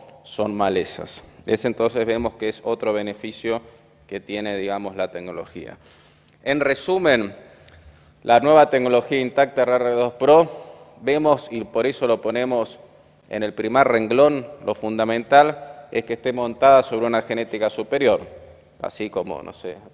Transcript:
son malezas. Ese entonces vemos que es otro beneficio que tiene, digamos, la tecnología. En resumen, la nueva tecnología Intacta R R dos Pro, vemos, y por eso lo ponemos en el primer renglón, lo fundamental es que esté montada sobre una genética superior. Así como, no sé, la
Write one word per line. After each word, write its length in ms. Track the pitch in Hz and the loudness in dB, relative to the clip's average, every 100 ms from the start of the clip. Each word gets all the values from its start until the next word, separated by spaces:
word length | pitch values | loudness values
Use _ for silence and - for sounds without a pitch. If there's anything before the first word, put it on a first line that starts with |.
| - - | -20 -20
son 320 | - - 107 104 | -12 -6 -4 -2
malezas. 680 | 98 95 80 - - - - - - | -2 -2 -4 -10 -14 -16 -20 -12 -4
Ese 220 | 110 123 | -2 -2
entonces 360 | 113 113 120 113 | -2 -2 -2 -2
vemos 260 | 117 117 | -2 -4
que 160 | - 107 | -6 -8
es 120 | - 117 | -6 -6
otro 280 | 113 110 | -4 -2
beneficio 680 | 104 104 101 110 - 113 113 - - _ _ - | -4 -4 -10 -12 -8 -6 -6 -8 -20 _ _ -14
que 120 | 98 | -14
tiene, 380 | - 104 104 101 | -10 -8 -6 -6
digamos, 380 | 98 101 101 95 | -6 -6 -8 -6
la 160 | 92 | -8
tecnología. 640 | 87 90 82 - 90 58 - - _ _ _ _ _ | -8 -12 -12 -14 -16 -16 -18 -20 _ _ _ _ _
En 180 | 123 143 | -4 -2
resumen, 680 | 139 135 - 185 170 123 101 - - - - - - - _ _ | 0 -2 -2 0 2 2 0 -10 -20 -20 -20 -20 -20 -20 _ _
la 160 | - 120 | 4 4
nueva 320 | 143 156 - | 6 6 6
tecnología 500 | 135 127 120 - 139 | 4 2 2 2 -2
Intacta 400 | 127 139 139 135 | -2 0 0 0
R 140 | 123 123 | 2 2
R 160 | 123 | 0
dos 220 | 120 123 | 0 -2
Pro, 340 | - 135 156 165 - - - - - | 0 6 6 4 -4 -18 -20 -20 -8
vemos, 460 | 123 147 156 135 - | -2 0 2 2 -2
y 120 | 117 | -8
por 220 | 101 113 127 | -6 -2 -2
eso 220 | - 123 | 0 0
lo 120 | 110 | 0
ponemos 600 | 107 120 127 123 110 - - _ _ _ - | -2 -4 -2 -2 -4 -8 -20 _ _ _ -12
en 140 | 107 | -6
el 100 | 107 | -6
primer 340 | 104 110 127 131 | -4 0 4 4
renglón, 600 | 117 107 123 147 143 117 - 101 | 2 2 4 4 2 -8 -10 -6
lo 80 | |
fundamental 1120 | 104 110 110 110 117 117 139 151 147 - - - | -4 -4 -2 -2 -2 4 6 6 0 -12 -20 -8
es 120 | - 113 | -6 -6
que 80 | |
esté 200 | 117 127 | -6 -4
montada 480 | 123 117 117 135 135 | -4 -4 2 6 6
sobre 240 | 127 113 117 | 4 -2 0
una 160 | 117 | 0
genética 480 | 113 113 113 107 107 | -2 -6 -6 -2 -4
superior. 520 | - 104 139 127 92 - - - - _ - | -4 -4 0 2 2 -2 -20 -20 -20 _ -12
Así 280 | - - 107 | -10 -8 -8
como, 340 | 95 95 73 | -6 -6 -10
no 80 | 87 | -14
sé, 220 | - 92 | -16 -16
la 160 | 87 104 | -16 -18